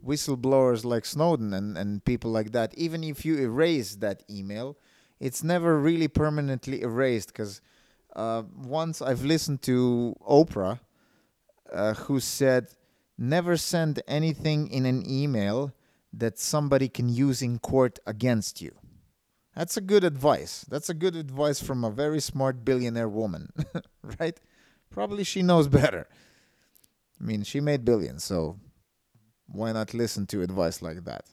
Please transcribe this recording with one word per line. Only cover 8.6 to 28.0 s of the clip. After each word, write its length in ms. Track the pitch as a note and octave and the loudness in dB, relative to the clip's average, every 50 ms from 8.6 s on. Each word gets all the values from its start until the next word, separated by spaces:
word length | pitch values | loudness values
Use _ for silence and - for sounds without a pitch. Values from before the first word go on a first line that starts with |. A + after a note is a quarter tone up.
| C3+ B2 C3 D#3 D#3+ E3 D#3+ - C3+ | -12 -6 -4 -4 -2 -2 -4 -4 -2
I've 200 | C3 C3 A#2+ B2 | -2 -2 0 2
listened 380 | C#3+ D#3+ D#3+ - - C#3+ C3 - | 2 2 2 2 -2 -4 -4 -2
to 540 | - B2+ B2 B2 B2 B2 A#2+ A#2+ A#2+ - _ - | 0 2 4 4 4 4 2 0 -2 -4 _ 0
Oprah, 540 | - D3 C#3+ D#3+ D#3+ - G#2+ F#2+ F#2 G#2+ B2 _ _ _ _ _ _ _ _ _ _ _ _ _ _ _ _ _ - | 6 8 8 8 6 2 -2 -2 -2 -4 -6 _ _ _ _ _ _ _ _ _ _ _ _ _ _ _ _ _ -12
uh, 240 | - - G2+ G#2+ A2 | -6 -2 0 -2 -2
who 260 | - - - C#3 C3+ | -2 -2 -2 -2 0
said, 540 | B2 - - - C#3 C3+ B2+ B2+ A#2 - - _ _ _ _ _ _ _ _ - | 0 -2 -2 2 4 4 4 4 2 -2 -14 _ _ _ _ _ _ _ _ -6
"Never 400 | A#2 A#2+ D3 F3 F3 F3 F3 D#3+ | -2 0 2 2 2 2 0 0
send 440 | - - - E3+ E3 D#3 D3 - - - | 0 0 0 0 2 2 0 -2 -4 -4
anything 600 | B2 D3 D#3 D#3+ D#3 - E3 D#3+ D3+ D3+ D3+ - | -2 0 0 0 -2 0 0 0 0 0 0 -2
in 180 | - C3 B2+ | -2 -2 0
an 220 | B2+ B2+ C3 - - | 2 0 0 -2 -2
email 680 | C3 C3 C#3+ D3 C3+ A2+ G2+ G2+ G#2 B2 C#3+ C#3 - _ _ _ _ _ _ _ - | -2 -2 0 0 0 0 0 0 0 0 -2 -4 -6 _ _ _ _ _ _ _ -8
that 240 | A2 A#2 A2+ - - | -2 -2 -2 -2 -2
somebody 500 | - - - D3+ D3 C#3+ C#3 C3+ C3+ C3 | -6 -2 0 0 2 4 4 4 4 2
can 220 | _ - B2 A#2+ | _ -2 0 0
use 320 | A#2+ A#2+ C3+ C#3+ C3 A#2 C3 | 2 4 2 2 2 0 -2
in 160 | A#2+ A#2+ A#2 | -2 -4 -4
court 400 | - - - C3 C3 B2 - - _ | -4 0 4 4 4 4 2 -4 _
against 560 | - G#2+ G#2+ A#2 B2+ B2 A2+ G2 - - - - | -10 -6 -2 2 2 2 2 0 -4 -8 -10 -14
you." 100 | C2+ - _ - - - - _ _ _ _ _ _ _ _ _ _ _ | -14 -14 _ -20 -20 -20 -20 _ _ _ _ _ _ _ _ _ _ _
That's 220 | - E3+ F3 - | -8 -8 -6 -6
a 60 | A3+ G3 | -8 -2
good 220 | F#3 G3+ G#3 F#3 | 4 4 6 6
advice. 600 | F3 D3 C3+ B2 D3+ C3 D2+ C#2 - - - - - | 4 0 2 4 4 4 4 0 -8 -12 -14 -12 -8
That's 200 | - D3 D3+ - | -8 -8 -6 -6
a 60 | F3+ | -6
good 220 | D#3 E3 F#3 F3 | -2 -2 -2 -2
advice 440 | E3 D#3 C#3 C3 C3+ D3 D3 C#3+ - | -2 -10 -10 -4 0 0 0 0 -2
from 240 | - - C3+ B2 A#2+ | -4 -6 -4 -2 -2
a 60 | A2+ | -4
very 300 | G#2 A2+ C#3+ D3+ D#3 D#3 | -2 -2 -2 0 0 -2
smart 440 | C#3 - - C3 C3+ C3 C3 B2+ A#2 | -2 -4 -4 -2 0 0 -2 -2 0
billionaire 460 | A#2+ C3 B2+ B2 A#2+ A#2 A#2 A#2 A2+ | 0 0 2 2 -2 -2 -2 -4 -2
woman, 420 | G2+ G#2+ A2+ G#2+ F2 D#2+ - - - - D#3 - - - - | -2 -2 -4 -2 -4 -6 -10 -12 -8 -8 -8 -6 -6 -12 -12
<laughs> 360 | _ _ _ - - A#2+ - | _ _ _ -16 -16 -8 -6
right? 220 | E3 E3 E3+ - _ _ _ _ _ _ _ _ _ _ | -4 -6 -6 -8 _ _ _ _ _ _ _ _ _ _
Probably 340 | - - G#3 G#3 G3+ G#3 G3 | -8 -6 -6 -4 -4 -4 -4
she 200 | - - F#3+ F#3 | -2 0 2 4
knows 260 | F3+ F3 E3+ D#3 C#3+ | 6 6 6 6 8
better. 400 | C3 C#3 B2+ D3 G2 F2 - _ _ _ _ _ _ _ _ _ _ _ _ _ _ _ _ _ _ _ _ _ _ _ | 6 6 6 6 2 0 -8 _ _ _ _ _ _ _ _ _ _ _ _ _ _ _ _ _ _ _ _ _ _ _
I 20 | - | -6
mean, 200 | A2+ A2 G#2 G#2 | -4 -4 -4 -4
she 180 | - - C#3 | -4 -4 -2
made 240 | D3 D3 D3 C#3 A#2 | 0 2 0 2 4
billions, 400 | A2+ A#2+ G#2+ | 4 2 4